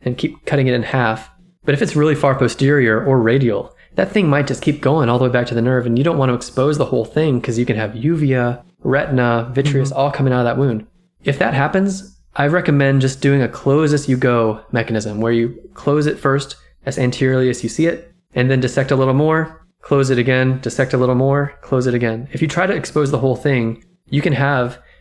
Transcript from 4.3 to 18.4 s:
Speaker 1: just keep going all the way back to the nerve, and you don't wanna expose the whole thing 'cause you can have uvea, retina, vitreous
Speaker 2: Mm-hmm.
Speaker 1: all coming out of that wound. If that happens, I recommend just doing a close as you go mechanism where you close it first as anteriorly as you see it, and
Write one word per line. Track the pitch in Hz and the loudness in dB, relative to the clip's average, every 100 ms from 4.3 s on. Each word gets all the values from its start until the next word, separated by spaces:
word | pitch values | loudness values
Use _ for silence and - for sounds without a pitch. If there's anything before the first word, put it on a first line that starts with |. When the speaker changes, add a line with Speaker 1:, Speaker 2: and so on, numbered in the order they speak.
| 143 139 | 2 0
Speaker 1:
just | 123 | -2
keep | - 143 | -2 0
going | 131 156 123 | 0 2 2
all | 123 | 2
the | |
way | 127 | 2
back | 123 120 | 0 0
to | |
the | 117 | 0
nerve, | 120 127 | 0 0
and | 120 117 | 0 0
you | |
don't | 156 165 | 0 2
wanna | 131 | 0
expose | 120 - - 139 147 | 0 -4 -2 0 0
the | 135 | 0
whole | 123 | -2
thing | 110 151 160 123 | -2 -2 0 0
'cause | 123 113 | -2 -2
you | 123 | 0
can | 110 | -2
have | 104 | -4
uvea, | 113 143 165 147 127 120 123 - _ | -4 -2 0 0 0 0 -4 -10 _
retina, | - 135 151 127 120 117 120 | -2 -2 0 0 2 0 -2
vitreous | 127 143 135 135 | -2 0 0 0
Speaker 2:
Mm-hmm. | 135 | 0
Speaker 1:
all | 143 | -2
coming | 139 135 | 0 0
out | 123 | 2
of | 120 | 0
that | 123 | 2
wound. | 139 110 - _ _ _ | 0 -2 -6 _ _ _
If | - 139 | -4 0
that | 185 | 0
happens, | 135 143 190 196 190 - - _ | 0 0 0 0 -4 -12 -20 _
I | - 143 | -2 0
recommend | 175 170 143 139 135 | 0 2 2 4 2
just | 131 135 | 2 0
doing | 139 139 | 0 2
a | 117 | 0
close | - 139 143 156 | -2 0 2 2
as | 147 139 | 0 0
you | 127 | 0
go | 135 120 113 110 - | 2 2 0 -2 -4
mechanism | 123 110 110 107 104 | -4 -2 -2 -4 -4
where | 113 | 0
you | 117 117 - - | 0 0 -6 -20
close | - - 147 147 | -8 -2 0 0
it | - | -2
first | 139 139 - - - _ | -2 -2 -4 -14 -20 _
as | 135 - | -8 -2
anteriorly | 127 - 131 131 127 | -2 0 0 2 0
as | 120 | 0
you | 113 | -6
see | - 165 | -2 -2
it, | - - _ _ | -2 -10 _ _
and | - | -2